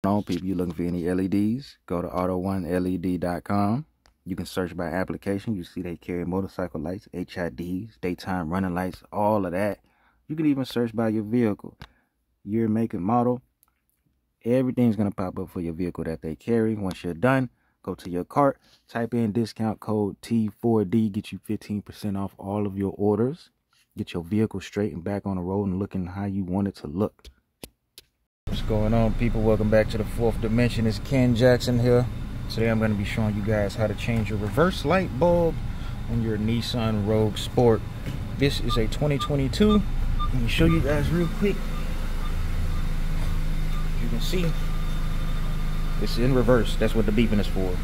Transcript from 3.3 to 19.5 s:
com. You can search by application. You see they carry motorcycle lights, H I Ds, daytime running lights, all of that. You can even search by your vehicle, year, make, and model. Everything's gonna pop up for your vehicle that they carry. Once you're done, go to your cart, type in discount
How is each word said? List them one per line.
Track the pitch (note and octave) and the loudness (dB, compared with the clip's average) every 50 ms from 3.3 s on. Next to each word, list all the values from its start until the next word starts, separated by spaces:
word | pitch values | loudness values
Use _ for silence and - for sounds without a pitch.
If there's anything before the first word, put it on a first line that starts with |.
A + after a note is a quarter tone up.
| F2 E2 - | -4 -4 -4
com. | - G2+ G2+ G2+ G2+ A2 C3+ D#3 _ _ _ _ - _ _ _ | -2 0 0 2 2 0 -2 -4 _ _ _ _ -20 _ _ _
You | - F#2 | -8 -6
can | F2 F2+ | -6 -6
search | - - - F#2 E2+ E2+ | -6 -4 -4 -4 -4 -4
by | E2+ F2 | -6 -6
application. | E2 D2+ F#2 F#2 - E2+ E2+ - G2+ G2+ G2 - - A2 | -4 -2 -2 -2 -4 -4 -8 -4 -4 -4 -4 -2 -4 -6
You | F#2+ E2+ | -6 -6
see | - - - F2 | -10 -10 -8 -8
they | F2+ E2+ | -8 -8
carry | D#2+ - - F2+ F2 F2 | -10 -8 -6 -6 -4 -4
motorcycle | F2 F2 F#2+ G2 F2+ - - F#2 F2 - D#2+ | -2 -2 -2 -2 -4 -6 -8 -8 -6 -6 -8
lights, | D2 D#2+ F#2 G#2 - - - | -8 -6 -8 -10 -12 -12 -10
H | F2+ F2+ - - F#2 | -10 -10 -8 -6 -6
I | F2 E2 | -6 -6
Ds, | D2 B1+ E2+ F2 F2+ F#2 G#2+ A2+ - _ | -6 -8 -8 -6 -6 -8 -8 -10 -14 _
daytime | - F2+ F2+ - - - F#2+ F#2 F2 D#2 | -6 -6 -6 -6 -6 -4 -4 -4 -2 -2
running | E2+ F#2+ F#2+ F#2 E2+ | -2 -2 -2 -2 -2
lights, | F2+ F2+ F#2 E2 - - - - | -2 -4 -6 -8 -12 -18 -10 -4
all | F#2+ G#2 G#2 A2 G#2+ F#2+ | 0 2 2 2 2 0
of | F2+ E2+ | -2 -2
that. | F#2 G2+ G#2 G2 - _ _ _ _ _ _ _ _ _ _ | -2 -2 -2 -4 -6 _ _ _ _ _ _ _ _ _ _
You | D3+ | -6
can | D#3 D#3+ | -2 0
even | D3+ C#3+ C3+ C3 | 0 0 0 -2
search | - - A#2+ A#2+ A#2 A2 | -4 -2 -2 -2 -2 -2
by | A2 A#2 A2 | -2 -2 0
your | G#2+ A2 G#2+ | 0 -2 -2
vehicle, | G#2 A2 B2 A#2+ G#2+ G2+ - - - - _ - - _ _ _ _ _ _ _ _ _ _ _ | -2 0 2 2 2 0 -2 -8 -18 -18 _ -20 -20 _ _ _ _ _ _ _ _ _ _ _
year, | G2+ G2+ A2+ A2+ A2 | -4 -2 0 0 2
make, | G#2+ A2 A#2 A2 - | 2 0 0 -2 -4
and | G2 E2+ | -4 -2
model. | G2 A#2 B2 A#2+ B2 B2 B2 _ _ _ _ _ _ _ _ _ _ _ _ _ _ _ _ _ _ _ _ _ | 0 0 2 2 0 0 -2 _ _ _ _ _ _ _ _ _ _ _ _ _ _ _ _ _ _ _ _ _
Everything's | A2+ A#2+ C3 C3 B2+ A#2+ - B2 A#2 G#2+ | 0 2 2 2 0 2 2 2 2 4
gonna | G2+ G#2+ G2+ | 2 0 -2
pop | F#2 - G2 F2+ - - | -2 -4 -8 -6 -6 -8
up | F#2 F2 | -10 -8
for | - G2 | -6 -6
your | E2+ E2+ E2 | -6 -6 -4
vehicle | D#2+ F#2 F2 E2 - - | -4 -4 -4 -4 -4 -6
that | E2 D#2+ D#2+ - | -6 -6 -6 -6
they | D#2+ D#2 | -8 -10
carry. | - - - A#2 A#2 A2 A2 A2+ | -8 -4 0 0 2 2 0 0
Once | G#2 G2+ F#2 F2+ - - | -2 -4 -6 -6 -6 -6
you're | F2 E2+ | -8 -6
done, | E2 G#2 B2+ C3+ C3+ C3 B2 _ _ _ _ _ _ _ | 0 2 2 2 2 0 -4 _ _ _ _ _ _ _
go | - F2+ | -10 -10
to | - - F#3+ | -10 -8 -6
your | - F2 F2+ | -4 -4 -4
cart, | _ - C#3+ C#3+ C#3 C3+ _ _ _ _ _ _ _ | _ 0 2 2 2 2 _ _ _ _ _ _ _
type | - A#2 A#2 A2+ - | -6 -4 -4 -2 0
in | A#2+ A#2 A2 F#2 | 0 0 0 2
discount | A#2 A#2 G#2 | 0 -2 -2